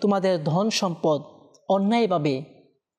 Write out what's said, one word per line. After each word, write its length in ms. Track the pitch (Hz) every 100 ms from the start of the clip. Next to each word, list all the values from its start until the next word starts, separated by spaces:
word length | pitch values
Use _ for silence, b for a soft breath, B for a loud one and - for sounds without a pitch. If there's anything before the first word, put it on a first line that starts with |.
তোমাদের 420 | 202 196 190 175
ধন 260 | 151 170 220
সম্পদ 520 | - 190 160 165 143 - - - _ -
অন্যায়ভাবে 760 | 196 202 233 214 175 147 131 - - _ _ _